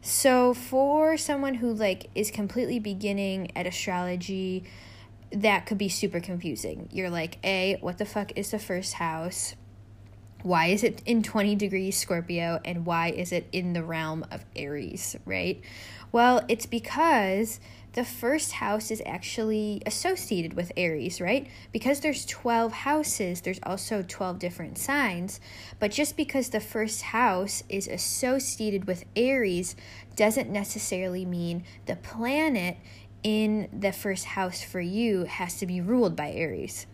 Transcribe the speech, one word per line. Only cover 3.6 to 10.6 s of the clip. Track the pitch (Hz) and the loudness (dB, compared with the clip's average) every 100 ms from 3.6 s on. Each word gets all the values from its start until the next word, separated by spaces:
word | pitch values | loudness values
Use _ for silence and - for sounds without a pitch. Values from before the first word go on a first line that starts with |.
| 180 | -4
astrology, | 180 - 180 180 180 180 190 190 185 180 - - - - - - | -4 -2 -2 0 -2 -4 -4 -2 -4 -6 -18 -18 -20 -20 -20 -8
that | 214 214 196 185 | 2 4 4 0
could | 202 | -2
be | 202 | 0
super | - 202 175 | 0 -2 -2
confusing. | 175 175 175 117 - - - | -4 -6 -4 -6 -6 -8 -8
You're | - 185 | -4 -4
like, | 170 165 - | -2 -4 -2
"A, | 185 190 185 196 | 0 2 2 0
what | 180 175 | -2 -4
the | |
fuck | 202 214 202 - | -2 -2 -4 -4
is | 196 | -4
the | 214 | -4
first | 214 180 185 | -2 -4 -2
house? | - 170 160 170 180 - - - - - - - - - - | -4 -2 -2 -4 -4 -6 -6 -18 -20 -20 -20 -20 -20 -20 -8
Why | 180 180 | 2 4